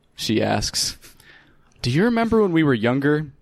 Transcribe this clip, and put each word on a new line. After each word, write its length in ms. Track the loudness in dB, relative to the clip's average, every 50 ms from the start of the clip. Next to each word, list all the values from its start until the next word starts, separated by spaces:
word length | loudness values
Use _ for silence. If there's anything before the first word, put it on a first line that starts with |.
| _ _ _
she 260 | -8 -4 -2 0 0
asks. 540 | 0 0 -2 -2 -4 -4 -4 -4 -6 -6 -8 -12 -20 -20 -20 -20 -20 -20 -20 -20 _ _ _ _ _ _ _ _
"Do 80 | -4 -2
you 140 | 0 0 0
remember 360 | 0 0 0 0 2 2 2
when 100 | 2 2
we 100 | 2 2
were 120 | 2 2 2
younger? 580 | 2 2 0 0 2 2 0 0 0 -2 -6 -14 _